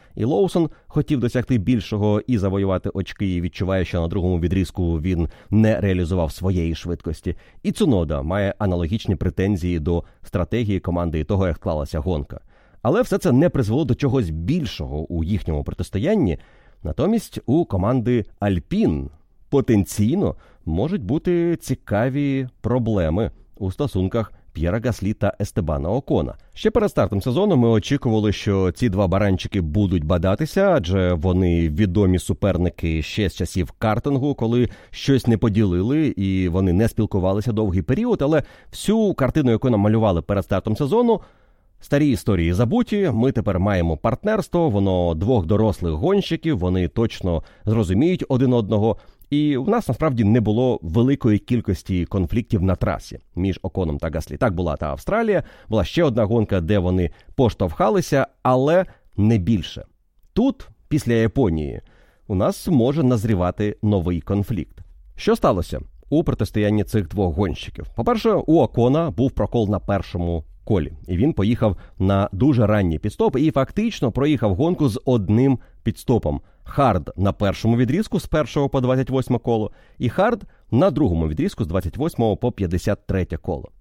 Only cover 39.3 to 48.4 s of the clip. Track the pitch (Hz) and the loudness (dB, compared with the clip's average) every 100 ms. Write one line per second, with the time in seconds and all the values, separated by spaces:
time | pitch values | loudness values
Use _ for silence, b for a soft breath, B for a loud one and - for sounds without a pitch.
39.3 | 156 127 110 131 110 104 110 110 85 - | 2 2 2 2 2 4 4 2 0 0
40.3 | 101 - 98 110 107 143 214 240 214 b | -2 -2 -2 -2 -2 0 2 2 0 b
41.3 | b b b b _ - 143 151 107 - | b b b b _ -2 2 2 2 0
42.3 | 92 85 87 120 220 233 208 185 110 127 | 2 2 2 2 0 0 0 0 2 0
43.3 | 120 104 90 98 95 85 78 113 123 208 | 0 -2 0 0 0 0 -2 -2 -2 -2
44.3 | 214 - 175 160 101 98 92 87 80 98 | -2 -2 0 0 2 0 2 0 0 0
45.3 | 123 80 104 110 - 85 78 143 202 - | 0 2 2 2 0 -4 -2 0 0 0
46.3 | 160 160 117 90 92 87 - 113 - 92 | -4 -2 -2 0 0 -2 0 -2 -2 -4
47.3 | 80 b b - 110 92 95 165 180 - | -4 b b -2 0 2 2 2 0 -2
48.3 | 131 | 0